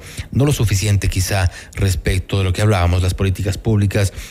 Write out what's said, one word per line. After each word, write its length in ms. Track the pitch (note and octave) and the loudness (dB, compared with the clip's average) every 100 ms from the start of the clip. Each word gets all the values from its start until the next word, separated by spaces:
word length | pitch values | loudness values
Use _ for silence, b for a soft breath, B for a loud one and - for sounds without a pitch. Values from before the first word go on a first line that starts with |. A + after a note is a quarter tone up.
| B B B | B B B
no 120 | - | 0
lo 60 | C#3+ | 2
suficiente 580 | C#3 G#2+ G2 G#2 G2 F#2 | 2 0 0 2 2 0
quizá 440 | G2 F2+ G2+ F2+ B B - | -2 -2 0 0 B B -2
respecto 640 | G2 E2+ - F#2+ - G2 | 0 0 0 -2 -2 -2
de 60 | |
lo 80 | F#2 | 0
que 100 | F2+ | 2
hablábamos, 420 | G#2 G2 F2 F2+ | 2 4 2 2
las 100 | F2+ | 0
políticas 420 | - G2 F#2 F#2+ - | 0 -2 -2 -4 -4
públicas 560 | A#2+ G#2 G2+ G#2+ G2 B B | 0 2 2 2 0 B B